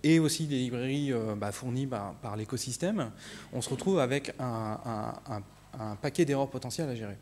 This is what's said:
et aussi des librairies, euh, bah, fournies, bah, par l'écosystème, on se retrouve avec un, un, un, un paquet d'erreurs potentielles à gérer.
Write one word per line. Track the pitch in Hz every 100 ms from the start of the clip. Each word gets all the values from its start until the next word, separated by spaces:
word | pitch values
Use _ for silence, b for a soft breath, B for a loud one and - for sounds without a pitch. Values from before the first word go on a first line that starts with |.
et | 151 165
aussi | 151 160 156
des | 135
librairies, | 127 120 131 143 139
euh, | 120 110 104
bah, | 104
fournies, | 101 127 123 135
bah, | 117 101 -
par | 117 107
l'écosystème, | 107 123 - 120 175 214 117 - B B B
on | 127
se | -
retrouve | 131 185 185
avec | 127 139 139 -
un, | 127 113 110 107 123
un, | 110 113 - - 107
un, | 101 - - 127
un | 110 104
paquet | 147 139 156
d'erreurs | 139 135
potentielles | 131 127 139 151
à | 117
gérer. | 107 98